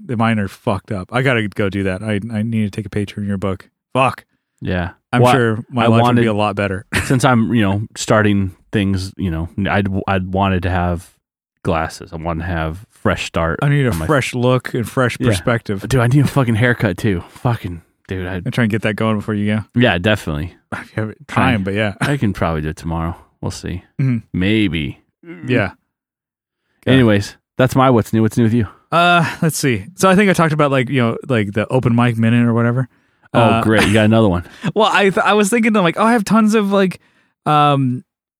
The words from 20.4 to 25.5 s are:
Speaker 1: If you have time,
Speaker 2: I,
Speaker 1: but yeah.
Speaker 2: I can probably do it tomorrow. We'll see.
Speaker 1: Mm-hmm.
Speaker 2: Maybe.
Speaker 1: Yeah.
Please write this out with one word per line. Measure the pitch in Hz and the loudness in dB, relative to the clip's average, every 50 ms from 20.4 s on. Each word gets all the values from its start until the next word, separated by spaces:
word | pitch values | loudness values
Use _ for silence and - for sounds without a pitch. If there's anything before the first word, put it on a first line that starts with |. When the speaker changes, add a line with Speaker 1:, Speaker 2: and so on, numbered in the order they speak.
| 82 85 - _ _ _ - | -6 -8 -12 _ _ _ -14
Speaker 1:
If | - - - - | -14 -14 -12 -8
you | - 107 | -8 -8
have | 107 - - 147 | -8 -10 -14 -14
time, | - - 120 123 131 123 101 | -4 0 2 2 2 2 0
Speaker 2:
I, | 92 | -2
Speaker 1:
but | 98 98 | -2 -2
yeah. | 107 110 101 98 - | -2 -2 -2 -4 -4
Speaker 2:
I | - 135 147 | -4 -4 -2
can | 139 123 101 95 | -2 -2 -2 -2
probably | - 98 85 80 78 | -2 -2 -2 -2 -2
do | 76 78 | -4 -6
it | 80 | -8
tomorrow. | - - 85 82 82 82 82 90 - - _ _ _ | -8 -8 -6 -4 -4 -4 -6 -6 -10 -14 _ _ _
We'll | - - | -10 -10
see. | - - - 82 87 90 - _ _ - | -10 -10 -10 -10 -10 -10 -12 _ _ -4
Speaker 1:
Mm-hmm. | 135 131 123 113 - _ - | -2 -2 -2 -4 -6 _ -4
Speaker 2:
Maybe. | 90 90 101 110 110 107 90 78 80 71 - - _ _ _ _ _ - 170 175 180 151 | -2 0 0 2 2 0 0 -2 -4 -6 -6 -8 _ _ _ _ _ -20 -20 -18 -10 -6
Speaker 1:
Yeah. | 127 | -2